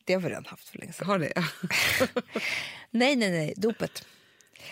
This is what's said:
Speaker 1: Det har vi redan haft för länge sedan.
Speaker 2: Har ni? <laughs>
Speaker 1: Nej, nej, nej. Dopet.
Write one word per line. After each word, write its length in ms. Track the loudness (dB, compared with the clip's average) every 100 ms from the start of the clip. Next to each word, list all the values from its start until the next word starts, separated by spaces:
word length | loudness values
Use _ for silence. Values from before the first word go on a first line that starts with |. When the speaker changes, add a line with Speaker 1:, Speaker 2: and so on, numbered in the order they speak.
| 0
Speaker 1:
Det 80 |
har 80 | 0
vi 80 | 0
redan 160 | -4 -10
haft 240 | -18 -18
för 80 | -14
länge 160 | -14
sedan. 140 | -6 0
Speaker 2:
Har 100 | 0
ni? 140 | 2
<laughs> 1600 | 0 -2 -2 -2 2 2 2 2 0 -4 -4 -4 -4 -6 -12 -2
Speaker 1:
Nej, 240 | 4 4 6
nej, 160 | 4
nej. 220 | 2 0 0
Dopet. 480 | 0 0 -4 -6 -16 -20 _ _ _ -20 -18